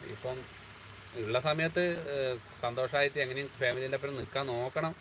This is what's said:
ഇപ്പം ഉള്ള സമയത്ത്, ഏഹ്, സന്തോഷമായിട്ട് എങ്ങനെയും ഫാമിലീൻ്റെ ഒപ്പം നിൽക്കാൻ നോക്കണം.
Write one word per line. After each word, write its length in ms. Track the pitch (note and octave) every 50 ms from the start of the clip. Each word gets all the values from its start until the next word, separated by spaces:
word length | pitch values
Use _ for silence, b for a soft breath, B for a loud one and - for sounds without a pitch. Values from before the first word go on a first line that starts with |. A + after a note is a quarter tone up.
| - - A2
ഇപ്പം 220 | G#2+ - B2+ C3 C3 A#2+ - - - - - - - - - - - - - - B2 A2
ഉള്ള 140 | G#2 A#2 B2+ C3
സമയത്ത്, 380 | D#3 D3+ D#3+ D#3+ E3 D#3+ F3 F3 F3 E3+ E3+ D#3+ C#3+ C#3+
ഏഹ്, 220 | C#3 C3+ C3 B2+ A#2 - - - - -
സന്തോഷമായിട്ട് 560 | A#2+ A#2+ B2+ C3 A#2+ D3 C#3+ C#3+ C#3+ C#3+ D3 C3+
എങ്ങനെയും 240 | B2+ B2+ C#3 C#3+ C3+ - A#2
ഫാമിലീൻ്റെ 380 | C3 B2 B2 B2+ C3 C3 C#3 C3
ഒപ്പം 160 | C#3 C#3 C#3 B2+
നിൽക്കാൻ 240 | - - - C3+ C#3+ C3 A#2+
നോക്കണം. 380 | A#2+ B2 C3 - D#3+ D#3+ D#3+ E3 -